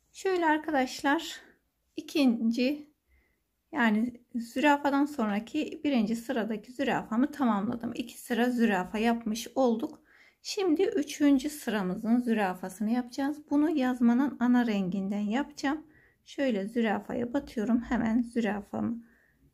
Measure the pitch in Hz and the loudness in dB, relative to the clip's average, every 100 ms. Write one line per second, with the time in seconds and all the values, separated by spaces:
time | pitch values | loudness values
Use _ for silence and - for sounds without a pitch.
0 | _ - 381 359 320 302 311 285 254 - | _ -6 -2 2 2 2 0 0 0 0
1 | 277 320 - - - _ _ _ _ - | 0 0 -2 -12 -18 _ _ _ _ -14
2 | - 320 262 226 226 233 254 294 - _ | -4 2 4 4 0 2 0 -2 -8 _
3 | _ _ _ _ _ _ _ 220 233 214 | _ _ _ _ _ _ _ 0 2 2
4 | 247 - _ 240 233 269 294 285 285 277 | 0 -6 _ -8 -6 2 4 4 2 2
5 | 285 - 214 202 226 403 - - 294 254 | 2 0 0 -2 -2 -4 -4 -4 0 2
6 | 208 226 - 247 226 214 - - 254 160 | 2 -2 -2 -4 -2 -6 -8 -4 -2 -2
7 | - 220 294 - 247 202 214 233 233 - | 0 0 0 0 0 2 -2 -4 -6 -8
8 | 247 - - 240 247 240 233 185 180 220 | -10 -12 -4 0 0 2 2 2 -2 0
9 | 233 233 214 220 - - 254 226 294 - | 0 0 -2 -6 -4 0 2 2 -2 -8
10 | _ - _ _ - 427 370 294 392 - | _ -20 _ _ -8 -2 2 2 2 0
11 | - - 294 269 294 - - 208 185 185 | -4 2 4 4 2 -6 -4 -2 -2 -2
12 | 220 247 240 220 190 180 185 - 214 247 | 2 2 2 2 0 -2 -8 -4 -2 0
13 | 240 - 277 294 - 294 302 311 254 247 | -2 -4 -4 -4 0 2 2 2 0 2
14 | 233 240 294 - 240 247 233 208 180 196 | 4 4 2 2 4 4 4 0 0 -2
15 | 190 202 208 233 285 - 277 311 - _ | -2 -2 -2 -2 -4 -4 -4 -4 -8 _
16 | _ _ - - 269 202 196 240 226 208 | _ _ -12 -2 0 0 -2 0 0 0
17 | 202 - 240 277 285 247 240 233 - 240 | -4 -4 -4 -4 -4 -4 0 0 2 0
18 | 226 233 233 233 214 202 196 220 214 233 | 2 0 0 -2 -2 -2 -6 -6 -4 -6
19 | - _ _ _ _ | -12 _ _ _ _